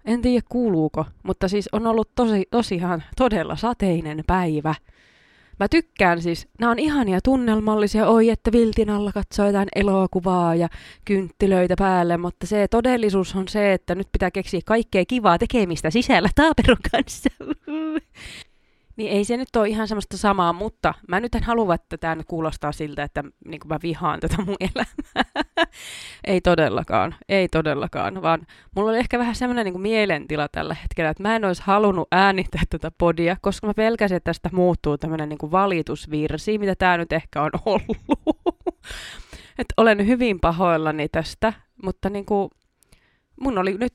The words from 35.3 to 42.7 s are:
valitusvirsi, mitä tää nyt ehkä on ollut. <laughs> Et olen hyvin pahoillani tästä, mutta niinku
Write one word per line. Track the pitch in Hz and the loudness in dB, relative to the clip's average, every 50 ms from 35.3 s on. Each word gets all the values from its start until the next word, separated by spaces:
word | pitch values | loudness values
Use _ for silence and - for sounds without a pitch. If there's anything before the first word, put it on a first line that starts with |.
| 151 147 - 151 | -6 -8 -6 0
valitusvirsi, | 160 185 196 196 185 165 151 - - 151 - - 151 151 151 156 151 156 - - 214 214 | 0 2 2 2 0 -2 -2 -4 -6 -8 -8 -6 -4 -2 -2 -2 -4 -4 -2 -2 -2 0
mitä | 208 196 185 | 0 -2 0
tää | - 190 185 180 | 2 2 2 2
nyt | 170 170 - | 2 0 0
ehkä | - 160 - - - - | -2 -4 -4 -4 -4 -2
on | 147 156 - 175 - | -2 -2 -2 -2 0
ollut. | 226 196 - - - 220 - - - 302 - - - - _ - 359 - _ - 370 - _ | 0 0 0 0 -2 -8 -6 -2 -2 -2 -2 0 -2 -2 _ -2 -4 -4 _ -6 -8 -8 _
<laughs> | - - - - - - - - - - - - - - _ - | -14 -18 -16 -16 -16 -16 -18 -18 -20 -20 -20 -20 -20 -16 _ -10
Et | 247 - - | -8 -4 2
olen | - 220 226 214 202 202 | 4 4 6 6 4 4
hyvin | 208 254 240 254 233 202 175 | 2 2 2 2 0 0 0
pahoillani | - 165 170 165 190 175 165 160 160 156 151 156 147 160 | 0 0 0 2 2 2 2 2 0 -2 -2 -2 -4 -2
tästä, | - 165 160 - - - - 220 220 - _ _ _ - - | -2 -4 -4 -4 -6 -2 -2 -2 -2 -4 _ _ _ -10 -8
mutta | 190 185 - - 196 | -8 -6 -4 -4 -4
niinku | 202 202 196 - 208 202 196 - _ _ _ _ | -4 -4 -4 0 0 0 0 -2 _ _ _ _